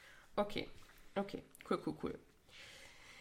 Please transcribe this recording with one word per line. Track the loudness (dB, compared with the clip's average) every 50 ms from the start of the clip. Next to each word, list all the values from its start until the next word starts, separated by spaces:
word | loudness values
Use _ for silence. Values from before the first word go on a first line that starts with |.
| -16 -16 -16 -16 -12 0 6
okay, | 6 6 6 6 0 0 -2 -4 -10 -12 -14 -14 -14 -8 0 4
okay, | 4 4 4 2 -4 -4 -6 -12 -4 2 4
cool, | 4 4 4
cool, | 2 0 2 2
cool. | 0 0 0 -6 -14 -20 -20 -20 -18 -16 -14 -12 -12 -12 -12 -14 -14 -14 -14 -14 -14 -14 -10